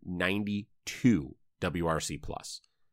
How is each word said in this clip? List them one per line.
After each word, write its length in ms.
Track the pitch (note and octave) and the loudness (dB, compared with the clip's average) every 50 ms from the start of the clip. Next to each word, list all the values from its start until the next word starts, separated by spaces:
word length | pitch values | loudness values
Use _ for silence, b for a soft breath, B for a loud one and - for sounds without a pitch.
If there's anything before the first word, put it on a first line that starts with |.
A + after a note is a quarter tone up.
| - | -10
ninety-two 1300 | F2+ F2+ F2 F2+ F#2 G2 G#2 G#2 G#2 G#2 G#2 G#2 _ _ _ - - - - - B2+ A2 D#2 C2+ B1+ - _ _ _ _ - | -8 -4 0 0 2 2 0 0 -2 -2 -4 -6 _ _ _ -12 -12 -8 4 6 6 6 6 2 -2 -10 _ _ _ _ -4
W 260 | - F2+ D#2 F2 E2 E2 | -4 -2 -2 0 0 2
R 120 | D#2+ D#2 | 2 0
C 160 | - - E2 | 0 -4 -6
plus. 440 | - - - - - - - - - _ _ _ _ _ _ | -6 -8 -8 -10 -8 -10 -12 -14 -14 _ _ _ _ _ _